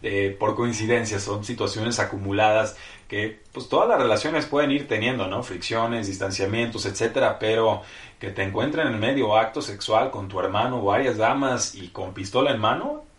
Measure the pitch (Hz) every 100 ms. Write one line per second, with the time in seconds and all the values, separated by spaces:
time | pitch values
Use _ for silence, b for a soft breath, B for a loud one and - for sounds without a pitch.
0 | 110 98 98 - 104 107 120 104 110 120
1 | 110 101 101 104 104 120 101 113 110 113
2 | 104 92 98 101 107 107 107 B B B
3 | - 104 107 - - - 127 147 226 196
4 | 226 208 165 160 - 143 143 139 143 107
5 | 127 127 92 101 131 90 - 113 117 117
6 | 98 92 98 98 98 113 117 113 101 98
7 | 113 139 117 - 110 110 110 101 B B
8 | B - 98 101 101 101 131 151 147 110
9 | 113 139 110 110 113 151 131 101 - 110
10 | - 101 98 95 92 101 123 123 98 110
11 | 131 110 113 139 139 127 - 98 90 -
12 | 92 95 95 123 143 131 107 143 262 302
13 | -